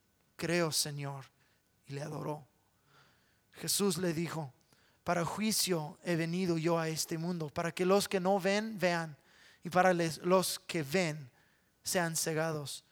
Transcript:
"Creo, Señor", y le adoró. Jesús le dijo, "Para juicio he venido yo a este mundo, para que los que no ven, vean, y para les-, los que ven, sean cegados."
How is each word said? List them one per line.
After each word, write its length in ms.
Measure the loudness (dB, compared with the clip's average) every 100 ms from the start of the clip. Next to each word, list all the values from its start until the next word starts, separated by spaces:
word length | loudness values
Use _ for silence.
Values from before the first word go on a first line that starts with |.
| _ _ _
"Creo, 380 | -8 0 2 2
Señor", 540 | 0 -2 -4 -8 -10 -14 _ _ _ _ _ -12
y 60 |
le 100 | -10
adoró. 420 | -8 -8 -6 -8 -12 _ _ _ _ _ _ _ _ _ _
Jesús 460 | -8 -2 0 2 2
le 140 | 0
dijo, 400 | 0 -2 -4 -8 -12 _ _ _ _
"Para 200 | -2 0
juicio 720 | -2 -2 0 0 0 0 -4 -8
he 140 | -2 0
venido 420 | 0 0 0 0
yo 220 | 2 2
a 80 | 0
este 300 | -4 -4 -4
mundo, 320 | -4 -4 -6
para 200 | -4 -2
que 160 | 0 4
los 220 | 4 4
que 100 | 0
no 220 | 2 2
ven, 400 | 2 0 -2 0
vean, 360 | 0 2 -2 -10 _ -20 -20 -14
y 80 | 0
para 220 | 6 6
les-, 260 | 6 2 0
los 400 | 4 4 4 -4
que 240 | -4 -4
ven, 480 | -2 0 0 -4 -10 _ _ _ _ _
sean 320 | -4 0 0 0
cegados." 680 | -2 0 0 -2 -6 -12 -16